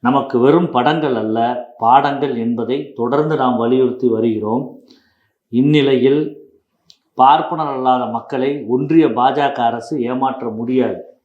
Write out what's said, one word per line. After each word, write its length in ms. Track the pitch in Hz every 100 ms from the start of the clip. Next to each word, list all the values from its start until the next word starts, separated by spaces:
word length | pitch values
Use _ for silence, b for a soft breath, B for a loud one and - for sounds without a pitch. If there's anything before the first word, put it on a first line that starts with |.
நமக்கு 380 | 120 135 135 123
வெறும் 320 | 127 165 170
படங்கள் 440 | 123 120 160 151
அல்ல, 520 | 117 107 113 117 - - -
பாடங்கள் 580 | 113 131 147 139 139 120
என்பதை 560 | 117 120 113 135 151
தொடர்ந்து 440 | - 117 143 151 151
நாம் 200 | 127 120
வலியுறுத்தி 520 | 117 127 127 120 123
வருகிறோம். 720 | 110 113 110 107 120 147 - _ b b b b b _
இந்நிலையில் 880 | 117 139 151 135 131 127 143 151 - - _ _ _ _ _ _
பார்ப்பனர் 520 | - 131 156 160 165 147
அல்லாத 400 | 135 127 127 120
மக்களை 580 | 117 - 131 135 143 110
ஒன்றிய 380 | 127 143 160 147
பாஜக 480 | 110 127 143 143
அரசு 460 | 131 117 117 - 151
ஏமாற்ற 500 | 120 127 131 127 117
முடியாது. 520 | 110 117 127 117 92 - -